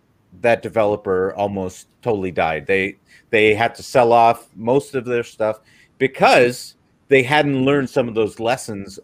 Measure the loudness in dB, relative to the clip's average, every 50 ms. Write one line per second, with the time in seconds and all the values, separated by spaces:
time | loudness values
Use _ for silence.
0 | _ _ _ _ _ _ _ -4 0 0 0 0 -2 -4 -2 0 0 0 0 -2
1 | -2 -2 -2 -2 -2 -2 -2 -4 -4 -4 -4 -4 -8 -8 -10 -14 -20 _ _ _
2 | -4 -4 -4 -2 -4 -6 -2 -2 -2 -2 -2 -4 -4 -2 -2 0 0 -2 -6 _
3 | _ _ _ -20 _ -2 0 4 4 4 4 2 0 -2 -2 -6 -10 -2 2 2
4 | 4 6 6 6 6 4 2 0 -4 _ _ -10 -4 0 0 0 -2 -4 -8 -8
5 | -6 -4 -4 -4 -6 -6 -8 -4 -4 -4 -4 -6 _ _ _ _ _ _ _ -4
6 | -4 -4 -2 2 2 4 4 4 4 2 0 -4 -12 -18 -20 _ _ _ _ _
7 | _ 2 2 2 2 2 0 0 0 0 0 -2 0 0 0 0 -2 -2 -2 -4
8 | -4 -2 -2 -2 -2 -2 -4 -6 -4 -4 -4 -4 -6 -12 -12 -12 -12 -14 -16 -20